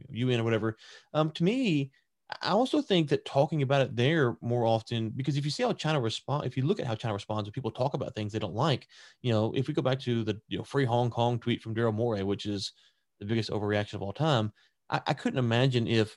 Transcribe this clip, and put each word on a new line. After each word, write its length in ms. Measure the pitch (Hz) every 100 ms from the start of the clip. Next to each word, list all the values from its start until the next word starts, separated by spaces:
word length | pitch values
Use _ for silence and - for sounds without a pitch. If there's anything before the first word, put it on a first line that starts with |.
| -
U 180 | 110 127
N 100 | 120
or 40 |
whatever, 320 | 113 113 110 110 - - _
um, 160 | 151 156
to 120 | -
me, 480 | 170 254 240 151 135 _ _ _ - -
I 80 | 127
also 320 | 196 254 302
think 260 | - 185 151
that 140 | 143
talking 380 | - 139 147 156
about 180 | 131 139
it 140 | 123 117
there 400 | 127 165 123 110
more 240 | 120 120 113
often, 440 | 113 - 117 110
because 260 | 123 135 143
if 80 |
you 60 | 147
see 100 | -
how 80 | 240
China 280 | - 156 156
respond, 460 | 113 - - 147 135
if 100 | 131
you 80 |
look 160 | 139 214
at 60 | 131
how 80 | 110
China 180 | 117
responds 320 | 101 - 107 104
when 40 |
people 180 | 131 113
talk 220 | - 127
about 200 | 131 - -
things 160 | 104
they 60 | 104
don't 140 | 101
like, 340 | 101 151 123 - - - _
you 100 | 127
know, 200 | 107 110
if 120 | - 131
we 60 |
go 80 | 151
back 180 | 131 131
to 240 | 123 117
the, 160 | 110 104 -
you 100 | 95
know, 60 |
Free 200 | - 139
Hong 260 | 127 120 123
Kong 280 | 117 120 117
tweet 220 | 120 113
from 120 | 113 110
Daryl 180 | 117
Morey, 280 | 107 120 104
which 200 | 98 98 104
is 260 | 101 - - _ _ _ -
the 40 |
biggest 260 | 104 113 104
overreaction 440 | 104 104 104 104
of 80 | 98
all 100 | 98
time, 400 | - 156 127 107 - _ _ -
I, 100 | 143 -
I 60 |
couldn't 240 | 143 247 131
imagine 480 | 120 117 135 127 113
if, 280 | 113 107